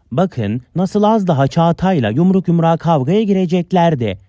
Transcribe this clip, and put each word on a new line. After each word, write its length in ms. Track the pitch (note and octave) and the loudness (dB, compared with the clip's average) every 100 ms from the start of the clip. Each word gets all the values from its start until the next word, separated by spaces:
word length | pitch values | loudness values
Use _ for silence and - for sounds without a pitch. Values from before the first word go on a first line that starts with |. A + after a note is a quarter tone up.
| _ | _
Bakın 500 | B2+ F#3 - G2+ A#2 - D#3 | -2 -2 -2 -4 -6 -6 -6
nasıl 260 | F#3 G#3 | -4 0
az 240 | G#3 A3 F#3 | 2 0 0
daha 200 | C#3 C3+ | 0 0
Çağatay'la 640 | E3+ E3 E3 F#3 F#3 A2 | 2 0 0 0 0 0
yumruk 380 | A2+ F3+ F#3+ - | 0 2 0 0
yumruğa 280 | E3+ E3 E3 | 0 2 0
kavgaya 460 | D#3+ D#3+ B2+ G3+ | 0 0 0 0
gireceklerdi. 960 | G#3+ F#3+ F#3 F#3 E3+ F#3 E3+ D3+ A2 F#2 | 0 0 0 -2 0 0 2 0 -4 -6